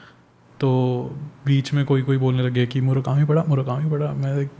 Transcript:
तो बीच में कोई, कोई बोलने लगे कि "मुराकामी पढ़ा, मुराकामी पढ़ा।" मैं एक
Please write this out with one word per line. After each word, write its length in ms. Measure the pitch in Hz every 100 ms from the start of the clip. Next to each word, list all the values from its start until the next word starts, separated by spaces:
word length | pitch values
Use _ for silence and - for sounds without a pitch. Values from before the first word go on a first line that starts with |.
| - - _ _ _ -
तो 100 | 135 127 127 123 131 - - - 143
बीच 260 | 139 131
में 120 | 143
कोई, 180 | 139 135
कोई 140 | 131 135
बोलने 260 | 131 127
लगे 240 | 127 123 123
कि 140 | 131
"मुराकामी 440 | 131 131 131 139
पढ़ा, 200 | 147 156 165
मुराकामी 420 | 139 135 127 156
पढ़ा।" 220 | 151 147
मैं 260 | 139 139 139
एक 100 | 139 -